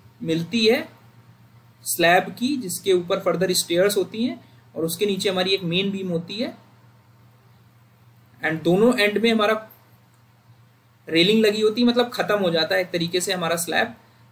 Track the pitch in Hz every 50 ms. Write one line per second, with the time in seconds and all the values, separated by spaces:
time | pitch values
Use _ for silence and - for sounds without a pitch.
0 | _ - _ - - 165 160 165 170 - - 233 220 214 233 294 320 - - -
1 | - - _ - _ _ - _ _ _ _ - _ _ _ _ - - - -
2 | 170 170 175 190 185 185 180 - 233 262 302 254 196 180 170 - - 196 185 180
3 | 175 175 196 - - 185 170 170 185 175 180 - - - 170 175 185 202 208 202
4 | 180 180 - 220 233 269 349 - - _ _ - _ _ - - 160 165 170 -
5 | 214 208 196 190 196 202 185 185 185 190 190 185 185 170 170 185 196 202 196 190
6 | 190 185 170 165 170 - 202 208 254 330 - - - _ _ _ _ _ _ _
7 | _ _ _ _ _ _ _ _ _ _ _ _ _ _ _ _ _ _ _ _
8 | _ _ _ _ _ _ _ - - 156 160 160 - 170 175 190 220 247 247 -
9 | 208 208 208 202 214 233 226 220 208 208 220 214 - - - - _ _ _ _
10 | _ _ _ _ _ _ _ _ _ _ - _ _ _ _ _ _ _ _ _
11 | _ - 156 165 175 196 220 226 214 208 208 214 214 214 214 240 240 240 240 240
12 | 240 240 - - 180 175 208 208 196 175 165 160 160 156 190 190 180 175 - 175
13 | 170 170 180 180 175 196 190 180 170 165 165 170 170 - 151 - - - - -
14 | _ _ _ _ _ _